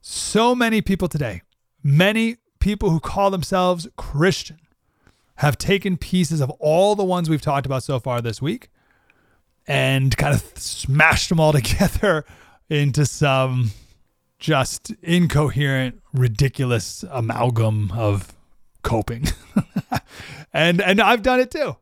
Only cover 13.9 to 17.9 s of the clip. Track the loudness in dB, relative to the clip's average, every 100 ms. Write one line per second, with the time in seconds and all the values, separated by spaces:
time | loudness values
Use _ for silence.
13.9 | _ _ _ _ _ 0 0 0 -4 -12
14.9 | -14 0 2 2 2 0 0 -2 0 -4
15.9 | -8 _ 0 0 2 0 0 -2 -2 -4
16.9 | -12 -10 -6 -4 -2 0 2 0 0 -2